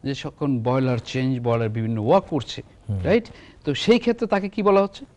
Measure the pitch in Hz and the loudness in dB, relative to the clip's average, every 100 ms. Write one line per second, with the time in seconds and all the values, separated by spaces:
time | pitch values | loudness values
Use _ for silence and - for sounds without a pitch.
0 | 135 139 143 - 147 127 117 131 131 120 | -6 -6 -10 -4 -2 0 0 2 2 -2
1 | - 135 131 127 120 117 113 110 110 110 | -4 -2 -2 0 0 0 0 -2 -2 -2
2 | 107 185 190 151 - - - - - 98 | 2 2 2 -6 -6 -14 -16 -18 -6 -4
3 | 92 226 226 - - - - 139 - 233 | 2 0 0 -20 -20 -10 -6 -2 2 4
4 | 240 233 214 202 190 - 202 196 196 - | 2 -2 0 -2 -2 0 4 4 2 -6
5 | 277 | -20